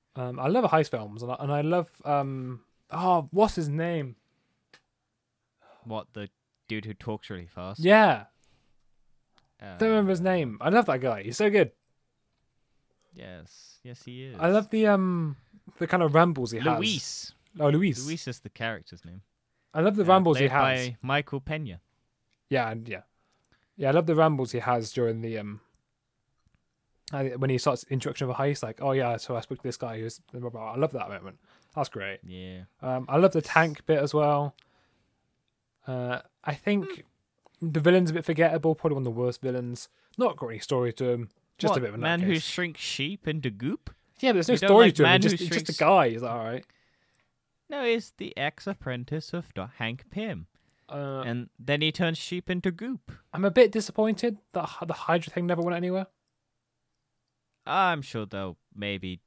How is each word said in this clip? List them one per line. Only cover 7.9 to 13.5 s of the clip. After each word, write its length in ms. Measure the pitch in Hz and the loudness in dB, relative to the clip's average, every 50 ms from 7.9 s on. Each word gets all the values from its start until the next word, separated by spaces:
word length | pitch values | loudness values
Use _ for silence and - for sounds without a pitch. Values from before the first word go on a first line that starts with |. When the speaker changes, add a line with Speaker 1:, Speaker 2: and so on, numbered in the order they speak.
| 208 214 131 170 131 107 101 - _ _ _ _ _ _ _ _ _ _ _ _ _ _ _ _ _ _ _ _ _ _ _ _ _ - | 6 6 6 4 2 0 -4 -14 _ _ _ _ _ _ _ _ _ _ _ _ _ _ _ _ _ _ _ _ _ _ _ _ _ -20
Speaker 2:
Uh, 160 | 107 101 90 | -18 -10 -4
Speaker 1:
Don't 120 | 87 220 220 | 0 2 2
remember 220 | 220 214 202 190 | 4 4 4 2
his 100 | 190 165 | 2 2
name. 360 | 180 190 185 175 147 117 104 - | 2 2 2 0 0 -2 -4 -2
I 80 | 123 160 | 0 2
love 160 | 196 240 226 | 4 4 4
that 160 | 175 135 123 | 2 0 0
guy. 220 | 131 127 110 101 98 | 0 -2 -2 -2 -6
He's 140 | 113 120 | -6 -2
so 120 | - 208 208 | 0 2 4
good. 220 | 202 202 160 113 _ _ _ _ _ _ _ _ _ _ _ _ _ _ _ _ _ _ _ _ _ _ _ _ _ _ _ _ - | 6 6 4 4 _ _ _ _ _ _ _ _ _ _ _ _ _ _ _ _ _ _ _ _ _ _ _ _ _ _ _ _ -20
Speaker 2:
Yes. 600 | - - 98 90 82 82 - | -20 -18 -18 -18 -18 -20 -20